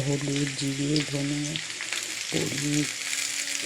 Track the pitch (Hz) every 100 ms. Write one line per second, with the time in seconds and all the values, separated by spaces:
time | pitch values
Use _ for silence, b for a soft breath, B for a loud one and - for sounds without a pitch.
0 | 139 143 143 139 143 135 139 135 143 151
1 | 139 139 143 147 147 156 - - - -
2 | - - - 160 160 139 147 147 143 -
3 | - - - - - -